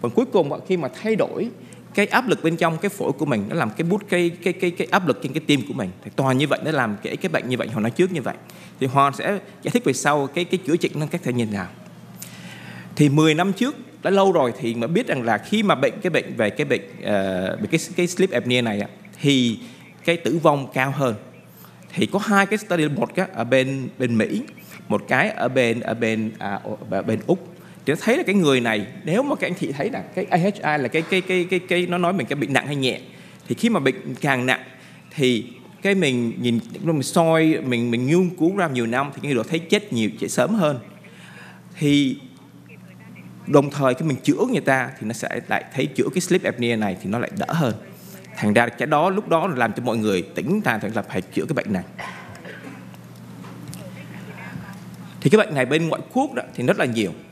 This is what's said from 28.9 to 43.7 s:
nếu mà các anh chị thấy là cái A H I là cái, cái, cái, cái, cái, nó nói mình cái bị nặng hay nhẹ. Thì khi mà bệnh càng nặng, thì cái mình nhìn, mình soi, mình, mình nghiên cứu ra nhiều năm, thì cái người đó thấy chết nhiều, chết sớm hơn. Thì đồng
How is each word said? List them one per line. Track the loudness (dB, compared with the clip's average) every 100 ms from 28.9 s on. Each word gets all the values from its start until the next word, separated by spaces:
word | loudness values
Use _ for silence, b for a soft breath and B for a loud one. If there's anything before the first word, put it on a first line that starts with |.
| -8
nếu | -2 0
mà | 0 -2
các | -2
anh | -2
chị | -4
thấy | -2 -4
là | -4 -6
cái | -6 0
A | 2
H |
I | 2 0
là | -2 0 0
cái, | -2
cái, | 0 -2
cái, | 0 -2 0
cái, | -2
cái, | 0 0 0
nó | 0
nói | 2
mình | 0 -2
cái | -2
bị | 2
nặng | 0 0
hay | 0
nhẹ. | 0 -2 -10 B B B -8
Thì |
khi | 0 2
mà | 4
bệnh | 2 0 -8 -4
càng | 0 2 2
nặng, | -2 -4 B B B -14
thì | 2 2 2 -2 -16 -20 -4
cái | 0
mình | 4 4 2 0 0
nhìn, | 0 0 -2 -4
mình | 0 0
soi, | 2 2 4 6 4 2
mình, | 0 0 0
mình | 0 4
nghiên | 4 4 2
cứu | 0 2
ra | 0
nhiều | 0 0
năm, | 0 -2
thì | -6
cái | -2
người | 0
đó | 0
thấy | -4
chết | 2 0 2
nhiều, | 0 0 -2
chết | -4
sớm | 0 2
hơn. | 2 2 0 -8 -20 B B B B B B -20 -2
Thì | 4 4 2 -2 -12 -20 -20 -20 -20 -20 -20 -20 -20 -20 -20 -14 4
đồng | 6 6